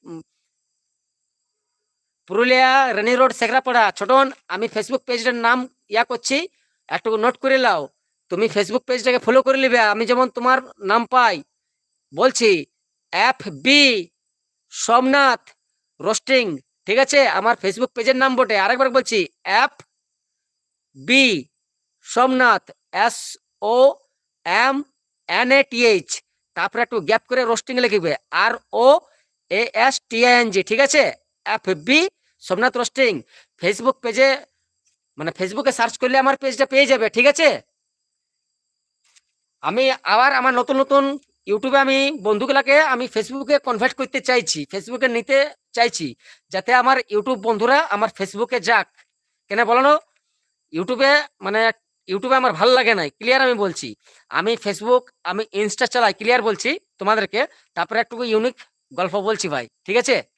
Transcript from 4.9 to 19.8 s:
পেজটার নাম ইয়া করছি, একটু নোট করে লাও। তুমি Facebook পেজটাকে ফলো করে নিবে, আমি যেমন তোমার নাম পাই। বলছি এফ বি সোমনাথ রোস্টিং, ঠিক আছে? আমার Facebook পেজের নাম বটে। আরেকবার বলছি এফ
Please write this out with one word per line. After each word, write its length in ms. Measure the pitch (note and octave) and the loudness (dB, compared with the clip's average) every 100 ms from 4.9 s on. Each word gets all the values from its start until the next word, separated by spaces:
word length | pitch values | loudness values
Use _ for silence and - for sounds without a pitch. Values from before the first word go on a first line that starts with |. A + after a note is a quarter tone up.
| C4 - | -8 -6
পেজটার 320 | A#3+ A3+ A#3+ A#3 | -4 -4 -2 0
নাম 120 | B3 B3 _ _ | 0 -4 _ _
ইয়া 140 | G#3 | -4
করছি, 340 | A#3+ A#3 - C4+ F4 _ _ _ - | -2 -6 -4 -4 -4 _ _ _ -10
একটু 200 | E3+ - A3 | -6 -4 0
নোট 180 | A#3 B3 | -2 -2
করে 200 | C4+ C4+ | -2 2
লাও। 240 | A#3+ F3 C#3 _ _ _ _ | 2 0 -6 _ _ _ _
তুমি 140 | F3 A3 | -4 -2
Facebook 340 | G#3 F#3+ A#3+ - | 0 -2 -4 -4
পেজটাকে 320 | B3+ A#3+ B3 | -2 0 0
ফলো 200 | - B3+ | 2 2
করে 160 | C4 C4+ | 2 0
নিবে, 200 | C4 A#3+ G#3+ | 2 2 2
আমি 100 | G#3 A3 | 0 0
যেমন 220 | B3 B3+ | 0 0
তোমার 300 | A#3+ B3 C4 B3+ - G3 | -2 0 0 -2 -10 -2
নাম 100 | A3 A#3 | -2 0
পাই। 240 | B3+ A#3 E3+ - _ _ _ _ _ _ | 2 2 -2 -12 _ _ _ _ _ _
বলছি 360 | C#3 B3 - A#3 F3 C#3 _ _ _ _ | 0 0 2 2 2 -2 _ _ _ _
এফ 260 | F3 A3+ C4 G#3 C#3+ | -2 0 -2 -10 -4
বি 220 | F3+ C#4+ C#4 A3 E3+ _ _ _ _ _ _ | 2 4 4 0 -6 _ _ _ _ _ _
সোমনাথ 680 | - - A#3 B3+ C#4+ C4+ A#3 _ _ _ _ _ _ | -10 0 2 4 2 2 0 _ _ _ _ _ _
রোস্টিং, 460 | E3 G#3+ - C4 A3 C#3 _ _ | -6 -6 0 0 0 -8 _ _
ঠিক 140 | - A3+ | -2 0
আছে? 200 | C4+ C#4+ B3+ F3 | 2 2 2 0
আমার 180 | G#3+ A#3 | 0 -2
Facebook 320 | F#3+ G3 B3+ | -4 -4 -6
পেজের 240 | - A3+ B3+ | -4 -2 0
নাম 80 | C4+ B3 | 0 0
বটে। 200 | A#3+ G#3 | 0 0
আরেকবার 320 | F#3+ B3 C4 | 0 0 0
বলছি 300 | B3 B3 A3 D#3+ _ - G#3 | 0 0 -2 -4 _ -2 0
এফ 120 | C4+ - | 0 -4